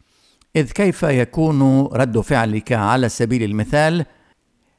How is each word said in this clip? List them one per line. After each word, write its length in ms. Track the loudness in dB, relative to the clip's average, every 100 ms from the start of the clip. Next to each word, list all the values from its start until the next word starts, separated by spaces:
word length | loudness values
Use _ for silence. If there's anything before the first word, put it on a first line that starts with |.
| _ _ _ _ _ -4
إذ 160 | -2
كيف 320 | 0 -2 0
يكون 760 | 0 0 0 0 0 2 4 4 2
رد 340 | -2 0 -2
فعلك، 520 | 0 0 0 -2 -2
على 380 | -2 0 0 0
سبيل 340 | -2 -2 0
المثال، 600 | -2 -2 -2 0 0 0 -4 _ _ _ _ _ _